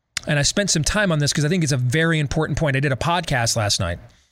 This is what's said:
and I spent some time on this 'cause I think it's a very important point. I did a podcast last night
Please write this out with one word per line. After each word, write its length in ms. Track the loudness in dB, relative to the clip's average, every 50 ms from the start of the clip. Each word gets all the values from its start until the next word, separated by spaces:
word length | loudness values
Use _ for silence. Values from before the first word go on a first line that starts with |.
| _ _ -14 -8 -4
and 120 | -2 0 0
I 40 |
spent 260 | 2 0 0 0 0 0
some 160 | 0 0 0
time 260 | 0 0 2 2 2
on 100 | 2 0
this 120 | 0 0
'cause 120 | 0 0 0
I 40 | 0
think 140 | 2 0
it's 100 | 0 0
a 60 | 0 0
very 400 | 0 0 2 2 2 2 2 0
important 400 | 0 0 0 -2 -2 -2 0 0
point. 180 | 0 0 2
I 40 | 2
did 120 | 0 0
a 40 | 0
podcast 600 | 0 0 0 0 0 0 0 0 0 0 0 0
last 240 | 0 0 0 0 0
night 180 | -2 -4 -4 -8 -10 -20 -20 _ _ -12